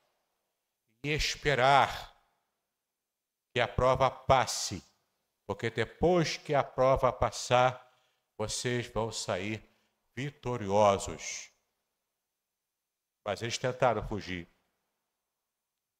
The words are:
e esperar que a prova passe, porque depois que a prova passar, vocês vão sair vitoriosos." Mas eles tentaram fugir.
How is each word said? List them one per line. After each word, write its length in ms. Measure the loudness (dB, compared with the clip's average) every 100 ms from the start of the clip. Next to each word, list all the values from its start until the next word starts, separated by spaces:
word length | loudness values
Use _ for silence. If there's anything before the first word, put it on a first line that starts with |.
| _ _ _ _ _ _ _ _ _ _
e 60 | -4
esperar 1040 | -2 -2 -2 0 4 6 6 4 0 -14 _ _ _ _ _ _ _ _ _ _ _ _ _ _
que 80 | -2
a 60 | -2
prova 420 | 0 2 2 0
passe, 760 | 0 2 2 2 -4 -8 -8 -12 _ _ _ _ _ -10
porque 240 | -6 -6
depois 680 | -4 -6 0 2 2 0 -4
que 180 | -2 0
a 80 |
prova 500 | 0 2 2 4 2
passar, 640 | 0 -2 -4 2 4 4 0 -12 _ _ _ _ -10
vocês 500 | -8 -6 -4 -4 -4
vão 240 | -4 -4
sair 520 | -6 -4 -4 -4 -8 -12 _ _ _ _ -10
vitoriosos." 1400 | -10 -8 -8 -6 0 4 6 4 -2 -10 -10 -12 -14 _ _ _ _ _ _ _ _ _ _ _ _ _ _ _ _ _ -8
Mas 160 | -6
eles 160 | -6 -6
tentaram 480 | -6 0 0 0 -4
fugir. 420 | -8 -8 -10 -12 _ _ _ _ _ _ _ _ _ _ _ _ _ _